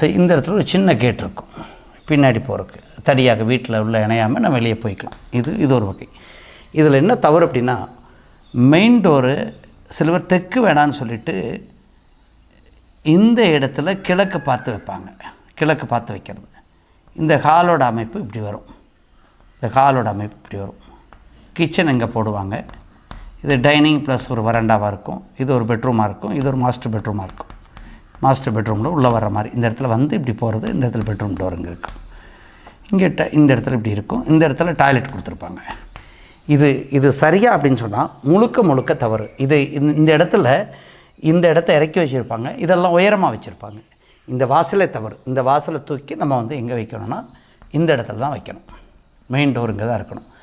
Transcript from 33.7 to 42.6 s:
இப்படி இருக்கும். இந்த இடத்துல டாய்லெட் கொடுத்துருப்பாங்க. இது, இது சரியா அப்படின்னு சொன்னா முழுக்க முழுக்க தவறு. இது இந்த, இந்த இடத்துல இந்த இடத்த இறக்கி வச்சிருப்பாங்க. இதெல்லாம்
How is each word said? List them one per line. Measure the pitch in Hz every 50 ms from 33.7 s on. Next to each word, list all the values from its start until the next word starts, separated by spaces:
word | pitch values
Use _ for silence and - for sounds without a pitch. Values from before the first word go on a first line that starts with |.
இப்படி | 131 110 107 107
இருக்கும். | 101 104 101 - - 254 -
இந்த | - 160 160 165 147
இடத்துல | 135 - 165 180 151
டாய்லெட் | - 139 139 135 117 - -
கொடுத்துருப்பாங்க. | - 92 - - 87 - 92 90 92 - - - - - - - - - - - - - - - - _ -
இது, | - 147 139 151 143 131 - - -
இது | 139 135 135 139
சரியா | - - 156 156 170 202 240 240 202
அப்படின்னு | 151 143 139 131 110 113
சொன்னா | 104 104 123 156 - - -
முழுக்க | - 139 170 208 240 226 - 254
முழுக்க | 202 160 135 131 - - 156
தவறு. | - 131 110 110 107 107 - -
இது | - 135 135 156 143 135 -
இந்த, | - 143 143 151
இந்த | 147 151 156 156 156
இடத்துல | 151 175 170 - 208 135 120 139 185 214 - - - - - - - _ _ _ - - 160
இந்த | 160 180 170 170
இடத்த | 156 170 170 - 165
இறக்கி | 147 160 156 - 190
வச்சிருப்பாங்க. | 160 131 135 127 104 - 113 113 120 156 -
இதெல்லாம் | -